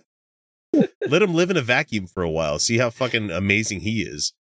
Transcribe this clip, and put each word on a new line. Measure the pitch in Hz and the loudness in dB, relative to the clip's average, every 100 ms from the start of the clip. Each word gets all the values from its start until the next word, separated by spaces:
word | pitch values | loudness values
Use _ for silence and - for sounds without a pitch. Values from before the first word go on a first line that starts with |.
| _ _ _ _ _ _ _ 311 - - 403 | _ _ _ _ _ _ _ 0 0 0 0
Let | 151 | 2
him | 202 | 4
live | 165 180 | 2 2
in | 185 | 2
a | |
vacuum | 117 127 156 110 92 | 2 0 0 -4 -6
for | - | -4
a | 85 | -2
while. | 80 78 76 | 0 0 0
See | - 113 | 0 2
how | 120 | 0
fucking | - 127 117 104 | -2 -2 -2 -2
amazing | 85 98 101 110 98 | -2 2 2 0 -4
he | 92 110 | -4 -4
is. | 90 73 - - | -4 -6 -8 -8